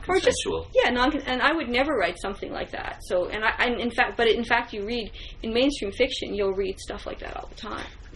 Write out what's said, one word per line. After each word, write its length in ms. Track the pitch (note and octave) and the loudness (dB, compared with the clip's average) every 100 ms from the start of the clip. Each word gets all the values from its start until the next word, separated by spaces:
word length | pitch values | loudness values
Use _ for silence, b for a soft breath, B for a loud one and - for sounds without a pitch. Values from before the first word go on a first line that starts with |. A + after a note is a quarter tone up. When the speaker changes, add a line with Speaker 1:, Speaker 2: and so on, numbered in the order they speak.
| - | 0
Speaker 1:
Or 60 | F#4 | 4
just 100 | - | 4
Speaker 2:
consensual. 420 | - - D#2+ - B4+ | 4 0 -2 2 2
Speaker 1:
Yeah, 140 | B3 | 4
non-con-, 340 | B3 B3+ D4+ - | 4 4 2 -2
and 140 | B3+ | 2
I 120 | B3 | 4
would 160 | D#4+ B3 | 2 2
never 240 | A#3+ C#4+ | 2 2
write 240 | C4+ F3 F3+ | 2 0 0
something 300 | G3 G3+ - | -6 -6 -8
like 200 | - F3+ | -6 -6
that. 280 | - - - - | -6 -8 -8 -2
So, 220 | F#3 F3 | 0 0
and 120 | G#3+ A3 | 0 0
I, 60 | - | 2
and 200 | A#3+ A#3 | 2 2
in 100 | A#3 | 0
fact, 280 | A#3 A#3+ - | 2 2 4
but 100 | A#3 | 4
in 160 | G#3+ | 4
fact, 300 | A#3 A#3+ B3+ | 4 2 2
you 120 | G#3+ G3+ | -6 -4
read 260 | A#3+ G3+ B B B | -4 -6 B B B
in 100 | A3+ | -2
mainstream 400 | A3+ C#4 C#4 G3+ | 2 2 2 -4
fiction, 420 | - C4+ - - G3 | 0 0 0 -4 0
you'll 180 | G3 | 0
read 240 | F#3+ G3 F#3+ | 0 -2 -4
stuff 280 | - - - | -8 -8 -8
like 140 | - | -8
that 180 | - - | -8 -10
all 100 | - | -10
the 80 | - | -12
time. 320 | G#3+ - - - - | -10 -8 -10 -12 -16